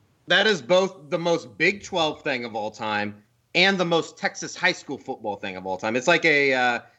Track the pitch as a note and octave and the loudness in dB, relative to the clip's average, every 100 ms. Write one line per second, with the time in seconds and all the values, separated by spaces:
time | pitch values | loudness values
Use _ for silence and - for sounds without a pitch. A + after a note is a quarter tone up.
0 | _ _ - F3 G#3 F#3+ A#2+ F3+ F#3+ F#3 | _ _ 2 4 4 2 4 4 2 -2
1 | D3 E3 E3+ E3 A#2+ - E3 G#3 - F#3 | -6 -2 0 0 -2 -2 0 0 -4 -2
2 | D#3 D3+ D#3 B2+ A#2+ A2 G#2+ - A2 G#2 | -2 -2 -4 -4 -4 -6 -6 -6 -4 -2
3 | G#2 G#2 _ _ _ D#3+ F#3+ F#3+ F3 E3+ | -2 -6 _ _ _ 2 2 2 2 0
4 | D#3 - G3 - E3 - F3 E3+ - B2+ | -2 -6 -8 -6 -12 -2 -2 -2 -6 -10
5 | - B2+ A2 G2 G2+ F#2 F#2 F#2 A2 A#2+ | -10 -10 -8 -8 -8 -8 -8 -6 -4 -2
6 | B2+ E3+ E3 D3 C#3 C3 B2 A#2 - | 2 2 4 2 2 2 2 0 -6